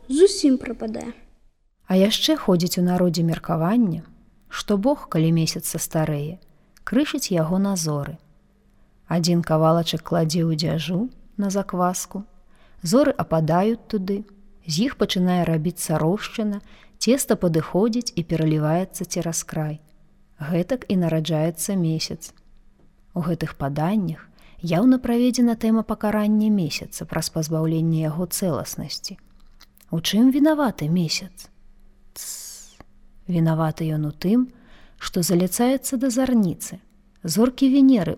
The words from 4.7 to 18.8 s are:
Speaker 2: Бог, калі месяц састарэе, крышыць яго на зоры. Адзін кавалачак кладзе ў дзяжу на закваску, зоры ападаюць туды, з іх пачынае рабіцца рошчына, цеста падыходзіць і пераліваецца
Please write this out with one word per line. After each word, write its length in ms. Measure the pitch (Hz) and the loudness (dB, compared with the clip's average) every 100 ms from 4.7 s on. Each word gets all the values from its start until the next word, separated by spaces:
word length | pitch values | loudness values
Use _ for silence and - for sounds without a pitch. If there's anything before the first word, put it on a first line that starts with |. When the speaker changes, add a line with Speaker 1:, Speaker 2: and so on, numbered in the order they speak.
| 202 | 0
Speaker 2:
Бог, 320 | 233 294 - | 2 0 -2
калі 220 | 165 160 165 | 0 2 2
месяц 320 | 160 - - | 0 -4 -8
састарэе, 720 | 165 - 160 156 147 151 180 - _ _ _ | -8 -4 -2 -2 -4 -6 -12 -18 _ _ _
крышыць 480 | - 226 302 285 - | -4 -2 0 -4 -2
яго 280 | 175 160 185 | 0 0 0
на 160 | 196 190 | 0 -2
зоры. 400 | 160 147 143 160 _ _ _ _ _ _ _ _ _ | -2 -4 -6 -12 _ _ _ _ _ _ _ _ _
Адзін 340 | 170 170 170 | 0 2 2
кавалачак 580 | 160 156 160 165 165 160 | 2 4 4 4 0 -6
кладзе 440 | - 165 160 170 165 | -2 0 0 0 0
ў 100 | 156 | 0
дзяжу 540 | 156 160 147 180 254 - - - | -2 -2 -2 -2 -4 -8 -14 -4
на 120 | 202 | -2
закваску, 760 | 196 196 180 180 180 - 196 208 - _ - - - | -2 -4 0 0 -2 -8 -12 -14 -20 _ -20 -20 -8
зоры 300 | 160 226 294 | 2 4 4
ападаюць 720 | - 165 165 156 170 208 233 - | 0 0 0 2 2 2 0 -4
туды, 320 | 214 185 202 208 - - - - | -4 -4 -6 -8 -20 -20 -18 -6
з 220 | 151 262 | -2 -2
іх 80 | - | 0
пачынае 420 | 208 - 180 180 165 | -2 0 2 2 2
рабіцца 500 | 165 160 170 - 156 | 0 -2 -6 -4 0
рошчына, 600 | 156 208 - - 214 202 - - - - | 0 0 -6 -6 -4 -6 -10 -20 -20 -4
цеста 380 | - 269 - - | 0 0 2 0
падыходзіць 800 | 180 160 - 180 233 233 - - | 2 0 0 0 0 0 -4 -6
і 80 | |
пераліваецца 800 | 165 160 156 156 151 165 | -4 0 2 2 0 0